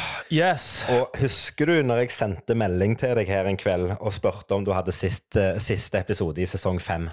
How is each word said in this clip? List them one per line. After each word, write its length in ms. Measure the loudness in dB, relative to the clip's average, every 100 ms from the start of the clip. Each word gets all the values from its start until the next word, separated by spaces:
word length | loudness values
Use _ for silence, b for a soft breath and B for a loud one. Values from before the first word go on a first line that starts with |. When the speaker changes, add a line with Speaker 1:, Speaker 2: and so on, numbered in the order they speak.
| B B -2
Speaker 1:
yes. 540 | 2 2 0 -4 -4 2
Speaker 2:
Og 280 | 2 2 0
husker 480 | -2 -2 -4 0 2
du 160 | 4
når 220 | 4 2
jeg 80 | 0
sendte 400 | 0 -2 -2 0
melding 400 | 0 2 2 2 2
til 160 | 2 2
deg 100 | 2
her 180 | 2 2
en 80 | 0
kveld 380 | 0 2 0 -2
og 140 | -4
spurte 380 | -2 -2 -2 -2
om 100 | 0
du 60 | 0
hadde 220 | 0 -2
sist, 420 | -2 -4 -4 -2 0
eh, 220 | 2 0
siste 400 | -2 -4 -2 -4
episode 400 | -2 -2 -2 -2
i 80 | -4
sesong 320 | -2 -2 -2
fem? 300 | -2 -4 -2